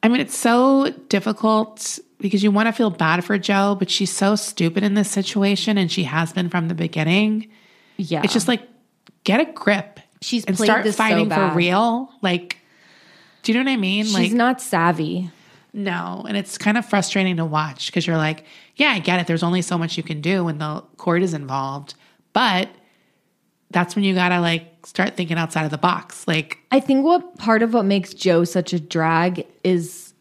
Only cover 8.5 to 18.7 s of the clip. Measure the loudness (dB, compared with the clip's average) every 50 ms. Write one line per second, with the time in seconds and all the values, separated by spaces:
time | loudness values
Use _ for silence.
8.5 | -2 -2 -4 -12 -20 _ _ _ _ _ _ -20 _ _ _ 2 2 2 2 0
9.5 | -4 -2 0 0 0 0 -2 -8 -16 -20 -20 _ _ _ -8 -4 -4 -4 -2 -2
10.5 | -2 0 2 4 4 4 2 0 0 0 2 2 4 2 2 2 2 2 2 2
11.5 | 2 2 2 4 4 4 2 2 0 -2 -4 -8 -12 _ 0 0 0 0 -2 -6
12.5 | -14 _ _ _ _ _ _ -20 -20 -20 _ -20 -20 -20 -20 _ _ _ -2 0
13.5 | 0 2 2 0 0 0 0 0 0 0 0 0 2 2 2 2 2 2 2 2
14.5 | 2 -2 -4 -2 0 2 4 2 2 2 -2 -4 -4 -4 -6 -8 -10 _ _ _
15.5 | -20 -20 _ _ _ -8 -6 -4 -4 -4 -6 -8 -8 -10 -10 -6 -6 -6 -6 -6
16.5 | -10 -2 0 0 0 0 0 0 0 0 0 0 0 0 0 0 0 -2 -4 -2
17.5 | -2 -2 -4 -4 -8 -10 -12 -4 -4 -4 -2 0 0 0 0 -2 -2 -6 -10 -20
18.5 | -20 -20 -20 _